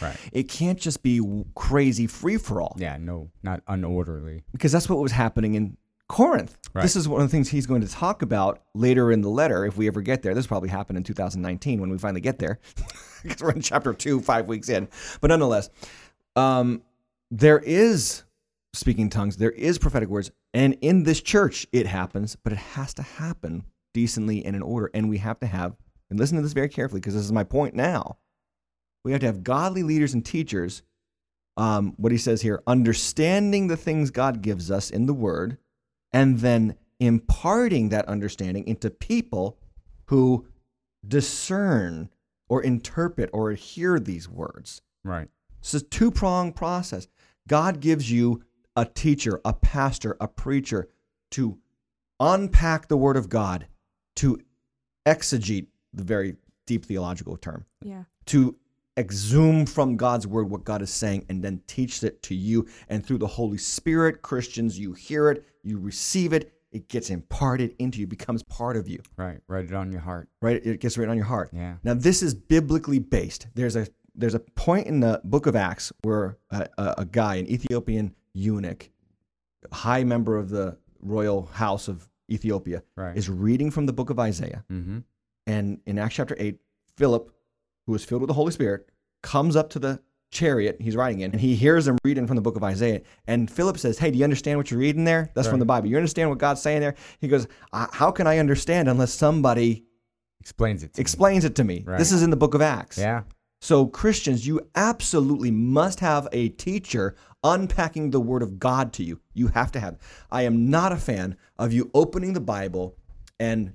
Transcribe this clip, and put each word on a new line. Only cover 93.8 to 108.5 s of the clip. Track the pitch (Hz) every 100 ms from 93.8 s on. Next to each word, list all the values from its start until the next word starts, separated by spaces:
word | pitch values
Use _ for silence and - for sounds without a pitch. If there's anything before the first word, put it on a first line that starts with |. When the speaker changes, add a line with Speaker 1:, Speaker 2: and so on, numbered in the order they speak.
| 160 -
Speaker 2:
"Hey, | 160
do | 127
you |
understand | 143 139 151 147
what | 139
you're | 120
reading | 139 151
there? | 165 165 156 -
That's | 110
from | 127
Speaker 1:
Right. |
Speaker 2:
the | 117
Bible. | 123 104
You | 139
understand | 165 160 160
what | 131
God's | 143 139
saying | 156 151
there?" | 147 139 - -
He | 143
goes, | 135 117 - -
"I, | 107 117
how | - 156
can | 180 170
I | 160
understand | 147 139 - 170 139
unless | 127 123
somebody | - 151 160 135 120 117 113 - _ _ _ _ _
Speaker 1:
Explains | - - 113 98
it | 76
to | -
me. |
Speaker 2:
explains | 127 - 196 190 160
it | 143
to |
me?" | 110 87 92
Speaker 1:
Right. | 92
Speaker 2:
This | 165
is | 180
in | 170
the | 147
book | 147 147
of |
Acts. | 151 117 - -
Speaker 1:
Yeah. | 104 117 104 - _ _
Speaker 2:
So | - 147 135
Christians, | - 214 214 - 123 123
you | 156 -
absolutely | 165 214 226 - 160 135 143 120
must | 110 120 139 180 185
have | 180 147 143
a | 120 117
teacher | - - 196 - 117 98 - _ _
unpacking | 147 185 185 - 160 160 147
the | 131
word | 117 127
of | 113